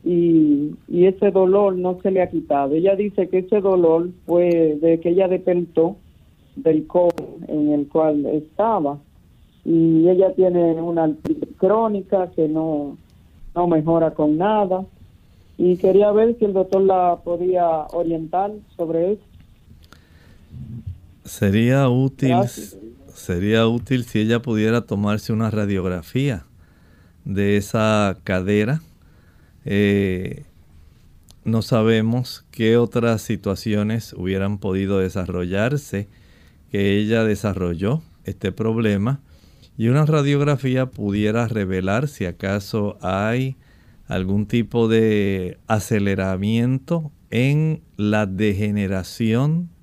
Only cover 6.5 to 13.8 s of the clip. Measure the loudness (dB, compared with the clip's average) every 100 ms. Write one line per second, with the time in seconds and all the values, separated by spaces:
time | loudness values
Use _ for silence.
6.5 | -2 0 0 0 2 2 0 -12 -14 -8
7.5 | -2 0 0 0 0 0 0 -2 -4 -6
8.5 | -2 0 0 -2 -6 _ -20 _ -20 -20
9.5 | _ 0 2 4 6 6 6 2 4 2
10.5 | 4 2 0 -2 0 0 -2 -4 -4 -6
11.5 | -2 2 2 0 -2 -2 -2 -2 -2 0
12.5 | 0 -2 -4 -6 -12 -20 -20 -20 -20 -10
13.5 | -2 2 2